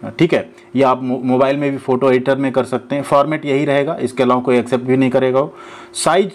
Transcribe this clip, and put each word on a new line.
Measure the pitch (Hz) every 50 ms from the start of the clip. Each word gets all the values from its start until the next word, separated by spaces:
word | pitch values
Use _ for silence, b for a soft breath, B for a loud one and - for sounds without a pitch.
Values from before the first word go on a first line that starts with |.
| - - - -
ठीक | 160 165 160
है, | 113 - - B B B B B
या | 127 143 147
आप | 147 127 131
मो-, | 127 127 135 123
mobile | 127 127 127 135 131 143
में | 143 147 139
भी | 139
photo | 131 - - 127 120 139 135
editor | 127 127 127 139 135
में | 135 139 131
कर | 123 135 120
सकते | - 131 120 - - 139
हैं। | 143 131
Format | - 147 143 139 156 156 151 147
यही | 147 135 139 147
रहेगा, | 143 139 143 139 147 170 -
इसके | 127 120 - - 127
अलावा | 123 127 127
कोई | 123 135 123
accept | 123 113 120 135 120 123
भी | 127 131
नहीं | 131 135 127
करेगा | 123 135 131 127 127 131
वो। | 143 - B B B B B B B B B
Size | - - 165 165 185 202 -